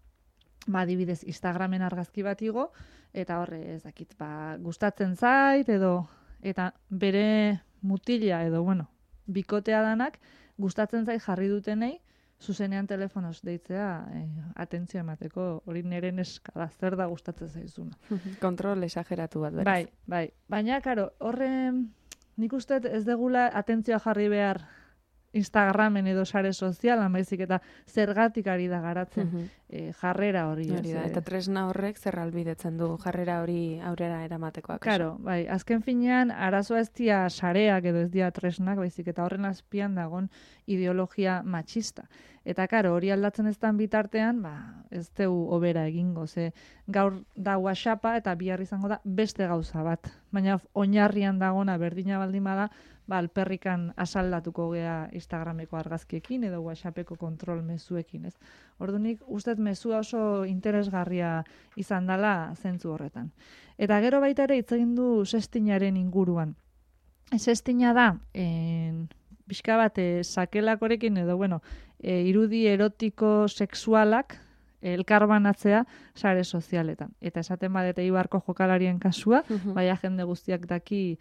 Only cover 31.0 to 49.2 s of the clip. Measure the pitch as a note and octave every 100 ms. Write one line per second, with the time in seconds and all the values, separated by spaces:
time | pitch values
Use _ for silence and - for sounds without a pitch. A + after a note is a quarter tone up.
31 | E3 E3+ E3+ F#3 F#3 F#3+ F#3+ F#3 G3+ G#3
32 | G3+ F3+ E3 E3+ E3 D#3+ E3+ E3 E3 E3
33 | F3+ F3 F3+ F3 E3+ F3 E3 D#3+ F3+ E3+
34 | F3 E3 D#3+ E3 D#3+ D#3+ - - A3+ G3+
35 | E3 - - F3 E3+ F#3+ - A#3 A3 B3
36 | B3 B3+ B3 - F#3+ G3 G3 A#3 A3+ -
37 | A#3 G3+ F#3 - F3+ F#3 G#3+ F#3+ F3+ E3+
38 | F3 F#3 F3+ - F3+ E3+ F#3 G3 F3+ -
39 | F3 E3+ F3 F#3+ G3 F#3 - G3+ G3+ F#3+
40 | E3 F3 F#3+ - - - - F#3+ F3+ F#3
41 | F#3 - F#3+ F#3 F#3 E3+ D#3+ A#3 G#3+ -
42 | - - - - - F3+ F#3 A3+ F#3+ F3
43 | F#3+ G3 G3+ G3+ G#3+ G#3 A3+ G#3 G#3+ G#3+
44 | G3+ A3 A3 A#3+ F3 D3 - - - F3+
45 | E3+ - G3 F3+ E3 F3 F3 E3 D#3 E3
46 | F3+ E3 D#3 - E3 - - - - G3
47 | G3 F#3+ - - G3 G3 F#3 F#3 A#3+ A3
48 | A3+ A#3 G#3+ E3+ F#3 F#3 F#3+ G3 G3 G#3
49 | G3+ F#3